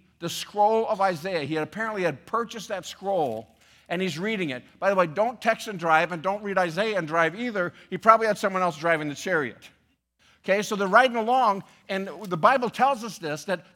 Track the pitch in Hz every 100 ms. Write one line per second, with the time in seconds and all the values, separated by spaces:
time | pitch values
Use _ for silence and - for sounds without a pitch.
0 | _ _ 165 - - 208 208 226 220 190
1 | 196 165 190 170 143 156 156 208 226 208
2 | 175 139 - 226 226 226 175 190 - -
3 | 190 185 139 110 110 _ _ _ - 170
4 | 185 147 214 214 165 123 - - 190 190
5 | 170 147 233 240 240 220 226 196 165 160
6 | 175 175 190 208 208 190 175 160 220 196
7 | 156 165 160 196 247 202 175 - - 185
8 | 220 220 220 202 208 185 180 151 170 160
9 | 151 139 190 165 120 - - _ _ _
10 | _ _ _ _ - 202 - 202 196 214
11 | 254 233 220 262 226 196 - _ - 196
12 | 196 156 208 175 208 262 240 - 262 247
13 | 226 - 160 151 - 180 -